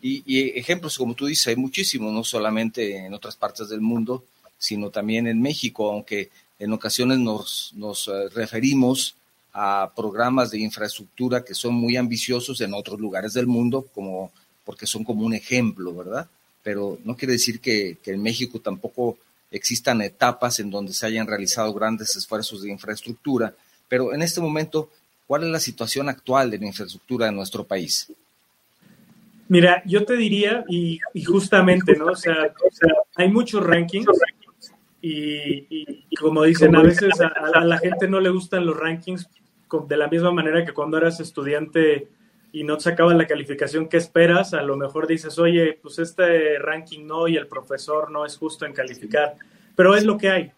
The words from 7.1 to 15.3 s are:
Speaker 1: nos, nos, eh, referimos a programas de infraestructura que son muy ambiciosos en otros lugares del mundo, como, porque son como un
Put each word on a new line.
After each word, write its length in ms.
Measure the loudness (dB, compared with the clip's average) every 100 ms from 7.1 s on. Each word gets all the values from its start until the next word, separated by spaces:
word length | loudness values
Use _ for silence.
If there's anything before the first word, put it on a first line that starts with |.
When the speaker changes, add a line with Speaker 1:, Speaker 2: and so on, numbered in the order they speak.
| 2
Speaker 1:
nos, 560 | 0 -2 -6 -10 -10 -12
nos, 320 | -12 -10 -8
eh, 200 | -6 -6
referimos 800 | -6 -6 -2 0 2 2 2 -4 -8 _ _ _
a 380 | -6 -4 -2 -4
programas 560 | -6 -8 -2 0 2 0
de 100 | -2
infraestructura 840 | -6 -6 -8 -8 -16 -6 -2 -2
que 100 | -4
son 200 | -8 -2
muy 220 | 0 0 0
ambiciosos 640 | -2 -4 -4 -4 -4 -6
en 120 | -6
otros 260 | -6 -10 -8
lugares 340 | -6 -6 -6
del 120 | -2 0
mundo, 380 | 2 0 -2 -6
como, 380 | -12 -8 -8 -10 _ _ _
porque 220 | -18 -12 -8
son 180 | -8
como 220 | -6 -4
un 80 | -2